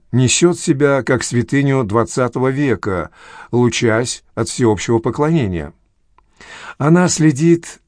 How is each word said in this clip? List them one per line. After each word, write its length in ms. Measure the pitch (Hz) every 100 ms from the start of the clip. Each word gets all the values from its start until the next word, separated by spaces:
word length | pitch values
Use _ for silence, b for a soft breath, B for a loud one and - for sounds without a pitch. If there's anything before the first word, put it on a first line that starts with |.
| _
несёт 480 | 120 123 - 175 170
себя, 420 | - 139 143 139
как 220 | 120 127
святыню 600 | - 120 113 139 139 135
двадцатого 680 | 104 113 113 - 123 131 131
века, 600 | 135 143 104 107 92 78 B B B B
лучась 720 | 127 120 - 120 110 127 - _ -
от 140 | 113
всеобщего 500 | - 117 104 - 117
поклонения. 760 | 123 113 151 165 104 85 73 - _ _ _ _ _ B B B B B
Она 300 | 143 175 180
следит 680 | - 156 131 165 170 - -